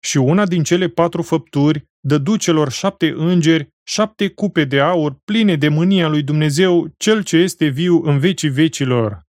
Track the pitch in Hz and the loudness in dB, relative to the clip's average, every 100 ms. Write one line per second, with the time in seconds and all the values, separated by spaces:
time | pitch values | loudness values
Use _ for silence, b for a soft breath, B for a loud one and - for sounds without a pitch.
0 | - 147 131 175 208 175 147 175 185 - | -2 0 2 2 0 -2 0 0 0 0
1 | 170 175 165 160 - 143 147 151 - _ | -2 -2 -4 -4 -4 0 0 0 -6 _
2 | 135 147 143 214 - 156 147 120 196 - | -2 -2 0 -2 0 0 0 -2 -6 -2
3 | 160 135 160 180 156 160 143 _ - - | -4 -2 0 2 2 2 -2 _ -10 -4
4 | 214 _ 196 - 202 165 143 139 147 180 | -4 _ -6 -4 -4 -2 0 0 0 0
5 | 151 139 - 220 214 160 151 151 175 190 | -2 -6 -6 0 0 2 0 2 2 2
6 | 165 151 143 151 151 143 185 175 165 _ | 2 -2 -2 0 0 2 2 2 -2 _
7 | - 220 196 160 180 - 156 135 180 170 | -2 0 0 0 0 0 -2 0 2 2
8 | 151 143 165 185 151 131 160 - 131 123 | 2 0 0 0 -4 0 -2 0 -2 0
9 | 110 98 _ | -2 -6 _